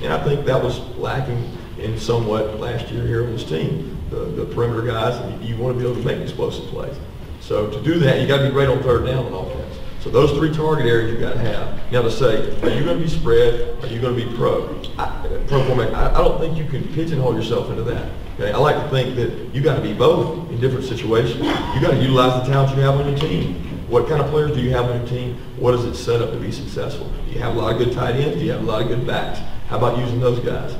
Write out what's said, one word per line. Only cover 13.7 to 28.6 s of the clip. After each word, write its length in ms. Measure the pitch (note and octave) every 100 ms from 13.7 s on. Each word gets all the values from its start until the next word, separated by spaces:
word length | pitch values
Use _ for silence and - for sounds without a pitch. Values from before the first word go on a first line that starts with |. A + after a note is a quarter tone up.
| -
Are 60 | -
you 120 | A#2
gonna 140 | B2
be 120 | A#2+ A2+ -
pro? 320 | - - - - - -
I, 120 | - - - - -
pro 160 | C#3
format, 280 | B2 A#2+ A2
I, 180 | - -
I 120 | -
don't 160 | E3+ -
think 180 | D#3+ E3
you 80 | D3
can 180 | B2+ G#2+
pigeonhole 400 | - - C3 B2+
yourself 360 | A2 A2 A#2 -
into 120 | A#2+
that. 240 | A#2 A#2 - - - -
Okay? 140 | -
I 60 | G2
like 180 | D3 -
to 120 | -
think 260 | C3 B2 A2+
that 160 | A2+ - -
you 80 | -
gotta 200 | D3+ A#2+
be 120 | G#2+
both 580 | G#2 C#3 E3+ B2 - -
in 100 | A#2
different 240 | B2+ -
situations. 600 | - A#2 A2 A2+ A#2+ - D3+ D#3+ -
You 60 | C3
gotta 160 | D3 B2+
utilize 480 | B2+ C3 B2+ B2+
the 80 | A#2+
talent 240 | C#3 C3+ C3+
you 60 |
have 120 | C3+
on 140 | C#3 C#3+
your 100 | C#3+
team. 440 | D#3 - - - - - -
What 200 | A#2+ -
kind 120 | D3+
of 100 | C3+
players 200 | D3+ D3
do 100 | B2+
you 100 | B2
have 200 | B2+ A#2+
on 80 | A#2+
your 80 | -
team? 300 | B2+ B2 - - -
What 120 | A#2+
does 140 | B2
it 100 | A#2
set 260 | - - A#2
up 120 | -
to 60 | -
be 120 | -
successful? 560 | - - - - - - -
Do 80 | -
you 60 | A#2+
have 160 | A#2
a 40 | A2+
lot 140 | A2
of 60 | A#2
good 140 | A#2+
tight 240 | - A#2+ B2+
ends? 200 | D3 E3+
Do 80 |
you 60 | E3
have 120 | -